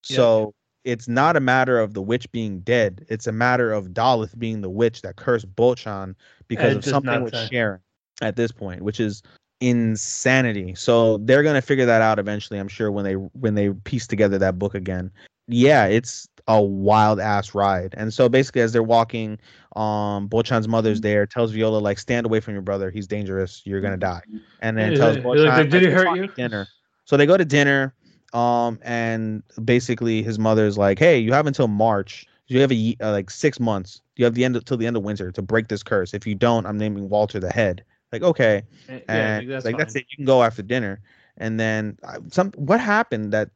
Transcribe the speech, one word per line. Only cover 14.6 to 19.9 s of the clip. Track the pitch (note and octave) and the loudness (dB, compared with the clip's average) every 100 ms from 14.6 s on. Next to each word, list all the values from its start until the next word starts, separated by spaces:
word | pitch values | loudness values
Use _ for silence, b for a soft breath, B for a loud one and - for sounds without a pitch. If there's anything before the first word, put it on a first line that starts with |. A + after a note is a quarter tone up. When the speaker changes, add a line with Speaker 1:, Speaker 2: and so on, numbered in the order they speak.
| G2+ G2+ | -4 -6
Speaker 2:
again. | F#2 F#2 F2+ b b _ - | -6 -6 -8 b b _ -4
Yeah, | A#2+ B2+ D3 G2+ | 2 6 6 4
it's | A2 B2 - - _ - | 2 0 -16 -18 _ 2
a | A2 | 2
wild | G2+ G2 G2 G#2+ G#2+ G#2 | 2 0 2 4 4 2
ass | G#2+ G#2 G2 | -2 -2 -4
ride. | G2+ G2 F#2+ F#2 - | -2 0 0 -6 -8
And | A2 | -8
so | G#2+ B2+ | 0 2
basically, | B2+ C#3+ B2+ | 2 0 0
as | A#2 | 0
they're | A#2 | 0
walking, | A2 A#2 A2+ A#2 A2 G#2+ b b b - | 2 2 2 -4 -8 -10 b b b -6
um, | G#2+ | -2